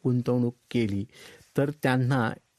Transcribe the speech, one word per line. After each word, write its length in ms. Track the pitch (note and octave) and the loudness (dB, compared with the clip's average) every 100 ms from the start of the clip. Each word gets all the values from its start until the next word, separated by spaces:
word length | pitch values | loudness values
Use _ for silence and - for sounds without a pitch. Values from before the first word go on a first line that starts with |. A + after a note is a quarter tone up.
गुंतवणूक 520 | C3 B2 A#2 B2 A#2+ - - | -2 0 0 0 0 -4 -4
केली, 340 | A#2+ A2 G2 G2+ - - - _ - | -2 0 -2 -6 -12 -20 -20 _ -2
तर 120 | C#3+ C#3+ | -2 0
त्यांना 480 | C#3 B2+ B2+ C3+ A2+ - _ | 0 2 2 0 0 -4 _